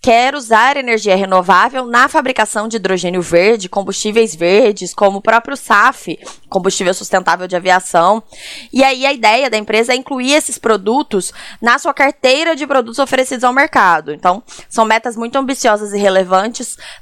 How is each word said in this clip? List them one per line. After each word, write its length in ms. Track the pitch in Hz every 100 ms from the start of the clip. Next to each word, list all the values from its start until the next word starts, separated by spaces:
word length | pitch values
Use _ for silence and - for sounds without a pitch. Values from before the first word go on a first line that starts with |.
quer 340 | - 233 254
usar 420 | 285 226 220 247 285
energia 400 | 247 220 202 190
renovável 680 | 190 190 180 180 226 262
na 240 | 247 240 277
fabricação 580 | 311 262 247 214 220 220
de 100 | 220
hidrogênio 440 | 185 185 175 180
verde, 480 | 170 170 196 233 185
combustíveis 680 | 202 196 196 214 214 220
verdes, 600 | 160 170 202 220 208 180
como 240 | - 202 196
o 40 |
próprio 340 | 214 226 233 277
saf, 640 | - 202 233 - - - - - -
combustível 460 | 190 185 - 185
sustentável 520 | 190 - 190 185 175 180
de 100 | 180
aviação. 680 | 185 185 - 175 175 220 - - - - 226
E 100 | 247
aí 220 | 269 254
a 80 | 269
ideia 380 | 285 214 233 269
da 80 | 214
empresa 340 | 208 214 233
é 40 | 254
incluir 360 | 262 269 247
esses 260 | 302 - -
produtos 760 | 226 208 196 254 294 196 - - - -
na 180 | 226 262
sua 140 | 349
carteira 640 | - 277 - 254 269 330 302
de 100 | 277
produtos 320 | 269 233 226
oferecidos 460 | 269 262 254 254
ao 80 | 247
mercado. 600 | 262 302 254 190 160 151
Então, 300 | 151 180 196 - - -
são 160 | -
metas 320 | 220 220 247 226
muito 220 | 233 269
ambiciosas 540 | 269 269 240 208 208
e 60 | 202
relevantes, 760 | 202 190 185 185 214 233 240 - - -